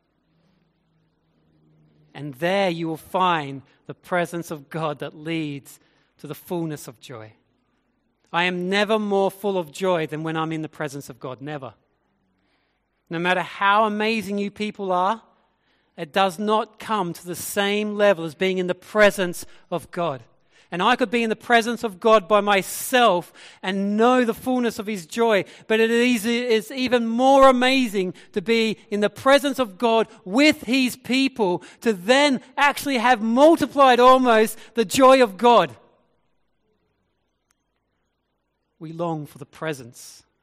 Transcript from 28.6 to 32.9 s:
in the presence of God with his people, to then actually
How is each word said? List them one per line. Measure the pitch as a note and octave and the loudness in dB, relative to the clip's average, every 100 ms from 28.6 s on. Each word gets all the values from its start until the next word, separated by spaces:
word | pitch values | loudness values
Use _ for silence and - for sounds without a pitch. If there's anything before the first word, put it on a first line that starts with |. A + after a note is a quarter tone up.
| A3 F#3 _ | 0 -4 _
in | G#3 | -2
the | G#3 | -2
presence | - C4+ C#4 C#4+ C4+ | 0 2 2 2 -4
of | A3+ F3+ | -6 -2
God | A#3 A3+ A3 - | 0 0 0 -6
with | F#3 A3 D4+ - | -4 2 2 2
his | - C4 B3 | -2 -2 -2
people, | - - B3+ C4+ C4 F#3+ F3 - - | -4 -4 -2 -2 -2 -2 -2 -8 -6
to | A#3 | -4
then | F#3+ F3+ C4 D4 B3+ - - | -2 2 4 4 0 -4 0
actually | C#4+ C4+ C#4+ | 0 0 -2